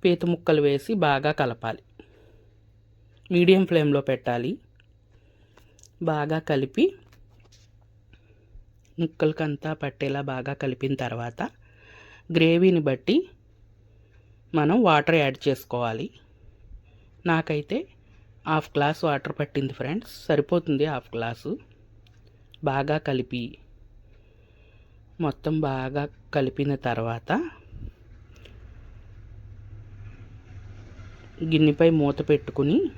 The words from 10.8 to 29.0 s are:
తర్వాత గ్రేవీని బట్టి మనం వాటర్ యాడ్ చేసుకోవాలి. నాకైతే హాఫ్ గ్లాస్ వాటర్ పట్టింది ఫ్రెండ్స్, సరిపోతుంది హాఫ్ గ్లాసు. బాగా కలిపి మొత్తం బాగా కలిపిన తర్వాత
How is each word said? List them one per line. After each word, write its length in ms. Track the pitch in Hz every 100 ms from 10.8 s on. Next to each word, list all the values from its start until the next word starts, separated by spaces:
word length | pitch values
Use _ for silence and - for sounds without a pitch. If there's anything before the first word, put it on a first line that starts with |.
| 135 135
తర్వాత 400 | 123 117 120 120 277 _ _ _ - - - - _ 165
గ్రేవీని 460 | 160 170 185 170 147
బట్టి 280 | 131 - 254 381 - _ _ - _ _ _ _ - _ _ _ 165
మనం 180 | 147 202 214
వాటర్ 300 | 151 143 165
యాడ్ 180 | 139 131 -
చేసుకోవాలి. 600 | 135 - 123 120 113 175 - - _ - - - - - - - - -
నాకైతే 480 | 160 160 151 147 226 370 - _ - - - -
హాఫ్ 200 | 160 - -
గ్లాస్ 260 | 143 156 165
వాటర్ 260 | 143 - -
పట్టింది 340 | 147 - 135 127
ఫ్రెండ్స్, 320 | 131 180 - - -
సరిపోతుంది 600 | 160 147 175 165 139 151
హాఫ్ 180 | 139 - 117
గ్లాసు. 380 | 117 117 - 240 - - - - - - - _ - - 151
బాగా 280 | 135 139 151 -
కలిపి 360 | 135 123 123 120 - - - - - - - _ _ _ _ - - - - - - 156
మొత్తం 320 | - - 156 151
బాగా 340 | 131 131 139 147 - - 151
కలిపిన 400 | 135 - 139 135 127
తర్వాత 440 | 117 113 117 - 190 330 - - - - - - - - - - - - - - -